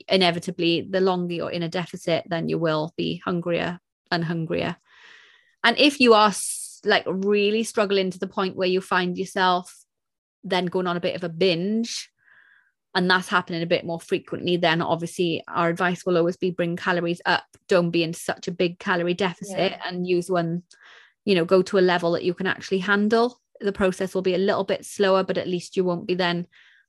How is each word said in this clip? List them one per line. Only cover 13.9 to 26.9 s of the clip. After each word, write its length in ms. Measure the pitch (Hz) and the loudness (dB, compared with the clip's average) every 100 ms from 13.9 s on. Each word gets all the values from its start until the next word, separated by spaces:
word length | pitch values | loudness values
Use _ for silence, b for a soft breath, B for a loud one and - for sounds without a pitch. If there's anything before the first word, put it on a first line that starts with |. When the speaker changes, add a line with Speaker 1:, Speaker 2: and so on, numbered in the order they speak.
| 165 | -8
Speaker 1:
frequently, 580 | - 180 - - 175 175 | -4 -4 -4 -6 -2 2
then 240 | 170 165 | 2 2
obviously 640 | 170 165 170 - 175 160 - | 0 -2 -2 -2 -2 -2 -4
our 220 | 107 170 | -2 0
advice 340 | 175 180 175 | 0 0 -2
will 140 | - 175 | 0 2
always 180 | 170 190 | 2 0
be 140 | 185 | -4
bring 240 | 175 175 170 | -2 -4 -4
calories 460 | - 175 170 175 - | -2 0 -2 -2 0
up. 180 | 175 - _ - | 0 -2 _ 0
Don't 240 | 185 175 | 2 4
be 120 | 170 | 2
in 100 | 165 | -2
such 340 | 175 - - - | -4 -8 -8 -6
a 40 | |
big 280 | 175 180 180 | -2 -2 -2
calorie 340 | 208 180 175 | -2 0 0
deficit 600 | 175 190 170 - 190 185 | 0 -2 -4 -8 -2 -2
Speaker 2:
Yeah. 80 | - - | -2 -8
Speaker 1:
and 180 | 180 180 | -4 0
use 240 | 175 180 | 0 0
one, 340 | 180 170 175 - b b b b b | -2 0 -4 -8 b b b b b
you 120 | - 185 | 0 2
know, 100 | 170 | 4
go 160 | 190 | 4
to 160 | 185 202 | 4 4
a 20 | |
level 320 | 180 175 170 | 4 4 2
that 100 | 170 | 0
you 100 | 180 | 0
can 140 | 175 185 | -2 -2
actually 320 | - - 190 | -4 -4 -4
handle. 600 | 185 202 208 233 240 - _ - | 0 2 4 2 2 -2 _ -8
The 100 | 208 | -4
process 420 | 196 190 185 190 | 0 0 0 -4
will 100 | 190 | -2
be 100 | 185 | 0
a 60 | 180 | 0
little 260 | 196 190 190 | 0 0 -2
bit 180 | - | -4
slower, 400 | - - 196 190 | -6 0 2 4
but 140 | 190 185 | 2 -2
at 100 | - | -4
least 300 | 180 - - | -4 -4 -2
you 80 | 180 | 0
won't 220 | 175 - | -2 -2
be 80 | 180 | -2
then 320 | 180 175 175 b b b b | 0 -2 -6 b b b b